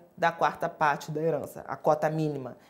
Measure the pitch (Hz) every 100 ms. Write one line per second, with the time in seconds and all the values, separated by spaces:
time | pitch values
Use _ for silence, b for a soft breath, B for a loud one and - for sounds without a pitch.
0 | - - 165 165 156 - 165 - 151 147
1 | - 151 160 143 101 - - 139 156 151
2 | 156 156 156 139 123 -